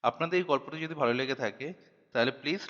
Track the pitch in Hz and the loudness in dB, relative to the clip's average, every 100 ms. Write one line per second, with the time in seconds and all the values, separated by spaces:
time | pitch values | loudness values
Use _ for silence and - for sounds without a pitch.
0 | 117 - 165 180 170 135 135 160 160 156 | 2 0 0 0 4 0 0 -8 -8 0
1 | 123 123 131 131 113 - 143 185 _ _ | 2 2 0 -2 -4 -4 -12 -12 _ _
2 | _ 120 120 - 143 160 - | _ 2 2 0 -4 -4 -4